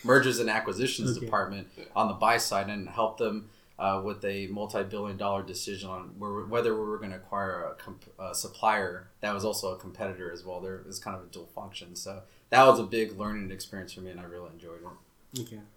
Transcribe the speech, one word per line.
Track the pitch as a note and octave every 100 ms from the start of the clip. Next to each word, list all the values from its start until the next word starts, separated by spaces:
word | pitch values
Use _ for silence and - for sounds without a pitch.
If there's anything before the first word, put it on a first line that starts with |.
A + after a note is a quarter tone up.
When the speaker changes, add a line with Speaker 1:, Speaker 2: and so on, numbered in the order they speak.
Speaker 1:
mergers | A#2+ C3 B2+ A#2
and | A2
acquisitions | A2 A2 F#2+ B2+ - B2 A#2
Speaker 2:
Okay. | A2+
Speaker 1:
department | G#2 G2 G2+ F#2 - - -
on | A2
the |
buy | F#2+ G#2+ A#2
side, | - G2 G2
and | G#2 F2+
helped | - A2 -
them, | A2+ G#2 G2+ - - -
uh, | G2 G2
with | G2 G2+ G2+
a | G2 F#2+
multi-billion | G#2 G#2 G#2+ G2 G#2 G#2 G2
dollar | G2+ G2
decision | F2+ F2+ - G2 F#2+
on | F#2 - G2
where, | G#2 G2+ G#2
whether | A#2 A2+
we | G#2+ G#2+
were | G#2+
gonna | G#2 F#2
acquire | - G2+ G2 F2+ E2
a | -
comp-, | - - - -
a | F#2
supplier | F2 G2 - A2 G#2+ F#2 F2 F2+ -
that | G#2
was | G2+ G#2+
also | G#2 G2
a | -
competitor | F#2 F2+ G2 F2+ F2
as | F2
well. | F#2 F2+
There | F#2 F#2+ -
is | F#2+
kind | G#2+ F#2
of |
a | F2
dual | F2+ E2+
function. | - G2+ - F2 F2+
So | G2 G2 - - -
that | B2 C3+
was | A#2
a |
big | G#2 A#2 G#2+ G2
learning | G#2 G#2+ F#2+
experience | F#2+ - G2 F2+
for | -
me, | F#2
and | F2+
I |
really | F2 F2 E2+
enjoyed | E2+ E2+ E2+
it. | F2 F2 - _ - B2
Speaker 2:
Okay. | A2+ G#2+ G#2